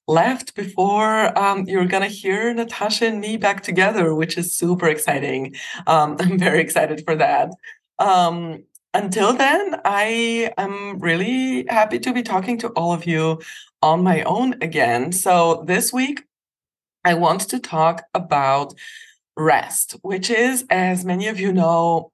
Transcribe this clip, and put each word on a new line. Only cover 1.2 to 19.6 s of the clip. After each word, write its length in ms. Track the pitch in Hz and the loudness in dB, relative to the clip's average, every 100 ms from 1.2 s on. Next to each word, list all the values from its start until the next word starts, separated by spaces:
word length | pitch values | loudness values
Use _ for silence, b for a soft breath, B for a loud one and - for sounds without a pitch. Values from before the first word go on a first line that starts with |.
| 208 - | 2 2
um, 240 | 196 196 | 0 0
you're 220 | 185 185 180 | -2 0 2
gonna 220 | 196 202 | 0 -2
hear 460 | 208 190 196 233 | -4 -2 0 0
Natasha 520 | 233 233 - 208 - 226 | -2 -6 -4 -4 0 0
and 160 | 214 | -2
me 160 | 214 220 | -4 -2
back 260 | 202 196 | 0 -2
together, 500 | - 180 190 - 165 | -2 2 2 2 2
which 240 | 156 160 - | 0 -2 -4
is 160 | 175 | -4
super 360 | - 175 180 170 | -2 0 2 0
exciting. 680 | 156 - 139 139 131 131 B B B - | 0 0 -2 -2 -4 -6 B B B 2
Um, 300 | 160 147 147 | 2 2 0
<laughs> 20 | |
I'm 180 | 180 185 | 0 2
very 220 | 175 151 | 2 2
excited 460 | 160 - 156 151 - | 2 0 0 -2 -2
for 100 | 156 | 2
that. 360 | 143 143 147 - B B _ - | 2 2 0 -4 B B _ 0
Um, 680 | 196 185 170 170 170 156 - _ _ | 4 4 4 0 -6 -10 -16 _ _
until 380 | - 196 214 202 | -4 -2 2 2
then, 480 | 247 277 330 403 - 190 | 4 4 2 0 -2 -2
I 680 | 202 214 226 233 233 226 - | 0 0 0 -2 -2 -4 -4
am 420 | 196 202 202 190 | -6 -6 -10 -6
really 680 | 170 165 190 262 262 254 - | -2 0 0 -2 -2 -4 -2
happy 280 | 233 214 240 | 0 0 0
to 120 | 262 | -2
be 120 | 247 | -4
talking 340 | 233 190 190 233 | -2 -2 -2 -4
to 100 | - | -4
all 200 | - 170 | -2 -2
of 140 | 170 170 | -2 -2
you 340 | 160 160 160 B B B - | 0 0 -2 B B B 0
on 220 | 156 165 | 2 4
my 200 | 185 180 | 4 2
own 380 | - 202 262 - | 0 0 -2 -2
again. 520 | 170 151 123 120 143 | -4 0 2 0 -2
So 500 | 180 196 180 170 160 156 | -2 2 4 4 2 0
this 280 | 190 240 | 0 0
week, 300 | 254 269 285 - _ _ _ _ _ _ _ 180 | 0 -2 -4 -12 _ _ _ _ _ _ _ 0
I 80 | |
want 260 | 170 160 185 - | 4 2 2 -2
to 80 | 254 | -6
talk 440 | - 160 160 175 - | -4 2 2 0 -4
about 600 | 170 - 143 135 139 - - B B B B _ - | -6 0 0 2 0 -2 -10 B B B B _ -2
rest, 580 | 156 196 | 4 4